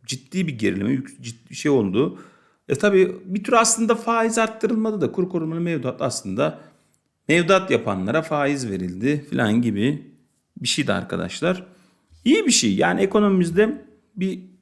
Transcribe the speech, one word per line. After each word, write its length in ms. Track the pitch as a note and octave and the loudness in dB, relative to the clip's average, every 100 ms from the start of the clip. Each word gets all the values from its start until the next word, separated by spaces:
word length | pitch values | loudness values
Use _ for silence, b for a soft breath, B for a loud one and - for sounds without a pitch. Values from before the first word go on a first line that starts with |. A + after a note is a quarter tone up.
| - | -10
Ciddi 400 | C3 - F#3 E3+ | -12 -8 -4 -4
bir 120 | B2 | -2
gerileme, 340 | G#2 F#2+ G2 | -2 0 -2
yük-, 300 | C3+ - - | -2 -4 -14
ciddi 320 | A#2+ - _ | -16 -16 _
şey 160 | - D3 | -6 0
oldu. 480 | C3+ G2+ G2 D#3 B B B B B - | 2 2 0 0 B B B B B -6
E 60 | |
tabii 420 | - G#3 G3 F#3 - | 0 2 4 2 0
bir 200 | - G3 | -8 -6
tür 80 | F#3 | 2
aslında 420 | A#3+ A3+ - A3 | 2 4 2 0
faiz 440 | A#3 A#3+ A#3 A3+ A3+ | 0 0 0 0 0
arttırılmadı 640 | A3 A3 A3+ A3 A3 G#3+ | -2 0 -2 0 -2 -2
da 120 | C#3 | -2
kur 160 | - F3+ | -2 -2
korumalı 320 | F#3 D#3+ E3 | -2 -4 -4
mevduat 420 | E3+ D#3+ B2+ - | -2 -2 -4 -4
aslında 580 | C3 - G2 G2 D3+ - B B B _ _ _ - | -4 -4 -6 -2 -2 -4 B B B _ _ _ 0
mevduat 420 | E3 E3+ F#3+ F#3 | 2 4 4 4
yapanlara 520 | A#2 A2+ F#2+ F#2 D3 | 0 0 -2 0 -2
faiz 480 | D#3+ D3+ C#3+ C#3+ A#2+ | -2 -2 0 -2 -4
verildi 540 | F#2+ F2+ F2+ A#2+ D3 C#3+ | -4 -6 -2 -2 -2 -2
falan 320 | B2 A2+ A2 | -2 2 2
gibi 500 | A#2+ G2+ A#2+ D3+ - _ _ _ _ - | 2 0 0 -2 -8 _ _ _ _ -10
bir 120 | C#3 | -4
şeydi 240 | - C#3+ | -2 0
arkadaşlar. 760 | G2 - F2+ F2+ - D#3+ F3+ - b b b b - | -2 -2 -6 -6 -4 -2 -2 -6 b b b b -6
İyi 220 | - F#4 F#4 | 2 2 4
bir 60 | |
şey. 220 | - A2+ | 2 2
Yani 260 | G2 D#3+ F3+ | 2 2 2
ekonomimizde 880 | G3 G#3+ G#3 G3 E3+ E3 A3 D4 - _ _ - | 2 4 4 4 2 2 2 0 -12 _ _ -6
bir 240 | F#3 F#3 - _ | -6 -6 -12 _